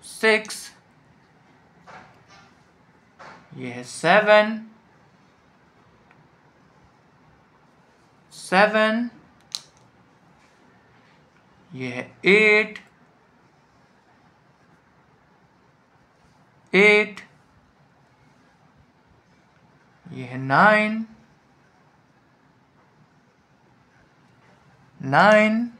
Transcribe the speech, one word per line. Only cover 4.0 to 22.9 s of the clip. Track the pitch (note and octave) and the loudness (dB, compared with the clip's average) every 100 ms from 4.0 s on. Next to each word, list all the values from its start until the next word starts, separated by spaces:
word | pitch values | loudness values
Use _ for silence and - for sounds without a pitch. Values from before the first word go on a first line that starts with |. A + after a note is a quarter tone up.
| D#3+ G3 G#3 G#3+ G#3+ A3 - - _ _ _ _ _ _ _ _ _ _ _ _ _ _ _ _ _ _ _ _ _ _ _ _ _ _ _ _ _ _ _ _ _ _ _ | 2 2 4 4 4 -4 -14 -20 _ _ _ _ _ _ _ _ _ _ _ _ _ _ _ _ _ _ _ _ _ _ _ _ _ _ _ _ _ _ _ _ _ _ _
सेवन। | - - F#3 G#3+ G#3+ A3 A3 A#3+ - _ _ _ - - _ _ _ _ _ _ _ _ _ _ _ _ _ _ _ _ _ _ _ _ | -20 -2 2 2 2 -2 -2 -8 -12 _ _ _ -18 -18 _ _ _ _ _ _ _ _ _ _ _ _ _ _ _ _ _ _ _ _
ये | C3 B2+ | -14 -12
है | B2 B2 - E3+ | -12 -16 -4 2
एट, | G#3 G#3+ G#3+ G#3+ - - _ _ _ _ _ _ _ _ _ _ _ _ _ _ _ _ _ _ _ _ _ _ _ _ _ _ _ _ _ _ _ _ _ _ _ _ _ _ | 4 4 2 -2 -10 -20 _ _ _ _ _ _ _ _ _ _ _ _ _ _ _ _ _ _ _ _ _ _ _ _ _ _ _ _ _ _ _ _ _ _ _ _ _ _
एट। | F#3 G#3 G#3 G#3 G3+ - _ _ _ _ _ _ _ _ _ _ _ _ _ _ _ _ _ _ _ _ _ _ _ _ _ _ _ - | 2 2 2 0 -8 -20 _ _ _ _ _ _ _ _ _ _ _ _ _ _ _ _ _ _ _ _ _ _ _ _ _ _ _ -20
ये | B2+ | -18
है | B2+ B2+ | -14 -12
नाइन, | C3+ C#3 G3 G#3+ G#3+ A3 A3 - _ _ _ _ _ _ _ _ _ _ _ _ _ _ _ _ _ | -2 4 4 4 0 -6 -10 -16 _ _ _ _ _ _ _ _ _ _ _ _ _ _ _ _ _